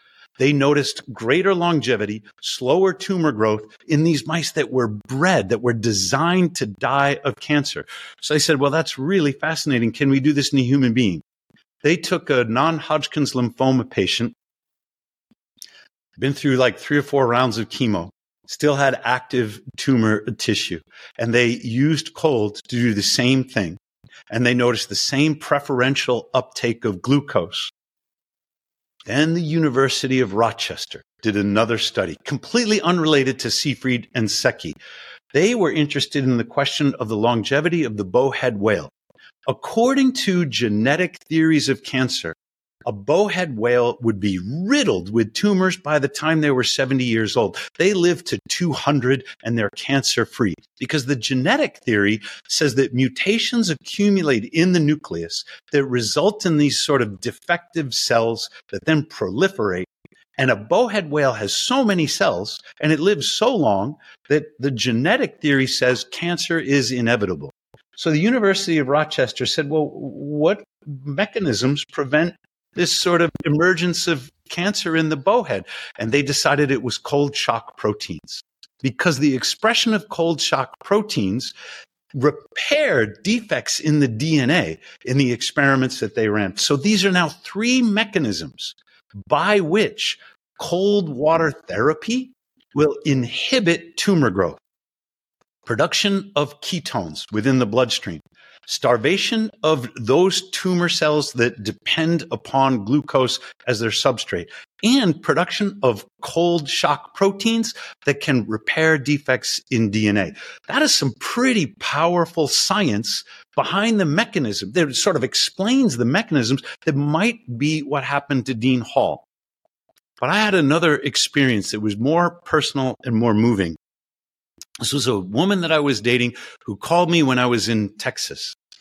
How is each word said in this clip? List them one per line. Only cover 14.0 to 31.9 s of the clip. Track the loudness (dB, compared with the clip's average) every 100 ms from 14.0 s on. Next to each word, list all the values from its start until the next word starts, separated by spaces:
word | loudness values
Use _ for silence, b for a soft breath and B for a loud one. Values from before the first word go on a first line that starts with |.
| 0 0 -4 -6 _ _ _ _ _ _ _ _ _ _ _ _ B B B _ _ -6
been | -4
through, | -2 0 4
like, | 2 2
three | -2 0
or |
four | 2 2 4
rounds | 4 2 0
of | -6
chemo, | -2 0 0 -4 -14 _ _ -18
still | -2 0 2
had | 2 0
active | 0 -2 0 -2 -2 -6 -16 -6
tumor | 0 4 4 2 -2
tissue, | -4 -2 -2 -2 -8 -12 B B -6
and | 0
they | 2 2
used | 0 -4 0 2 0 -4 -2
cold | 0 2 0 -4 -6
to | 0
do | 0 0
the |
same | 0 0 2 2
thing. | 0 -4 -4 -8 _ _ -20 B B
And | -2
they | 0 2
noticed | 2 0 -4
the | -4
same | -2 0 0 0
preferential | -2 -4 -2 0 0 0 0 -2 -2
uptake | -4 -4 -4 -4 -2 -4
of | -4
glucose. | 0 0 0 -2 -2 -6 -10 -12 _ _ _ _ _ _ _ _ _ _ _ _ -4
Then | 0 2
the | 0
University | 0 0 2 2 0 0 0 0
of | 0
Rochester | 2 0 0 -8 -8 -12 -14 -20 _
did | -2 0
another | 0 2 0 0
study, | -2